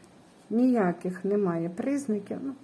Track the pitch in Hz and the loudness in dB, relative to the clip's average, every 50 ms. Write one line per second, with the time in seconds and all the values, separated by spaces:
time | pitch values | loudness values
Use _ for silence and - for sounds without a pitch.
0 | - - - - - - - - - - 208 233 254 254 240 233 190 175 175 - | -20 -20 -20 -20 -20 -20 -20 -18 -8 -2 2 4 4 4 4 4 4 2 2 0
1 | - 180 180 - - 196 208 208 202 175 170 165 165 170 180 - 233 269 285 277 | -4 -6 -4 -2 -2 0 2 2 2 2 0 0 -2 -4 -4 -4 -2 -2 -2 -2
2 | - - 214 202 196 - - - 254 277 262 - | 0 -2 -2 -2 -4 -6 -8 -6 -6 -8 -8 -10